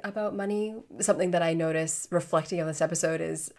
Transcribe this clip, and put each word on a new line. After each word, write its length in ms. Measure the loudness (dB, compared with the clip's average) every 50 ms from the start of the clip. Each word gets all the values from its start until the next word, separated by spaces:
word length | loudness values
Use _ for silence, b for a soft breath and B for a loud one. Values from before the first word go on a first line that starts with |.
| -8
about 320 | -8 -4 -4 -4 -2 -2
money. 400 | -2 -2 -2 0 -2 -2 -2 -6 -8 -14 -14 -8 -2
Something 320 | 2 2 4 4 4 2 4
that 100 | 4 4
I 100 | 2 2
notice 540 | 2 2 2 2 0 0 -2 -2 -6 -4 0 0
reflecting 480 | 0 0 2 2 0 2 0 -2 -2
on 80 | -2 -2
this 120 | 0 0
episode 400 | 0 0 2 2 0 2 0 0
is 320 | -2 -2 -4 -4 -6 -10 -12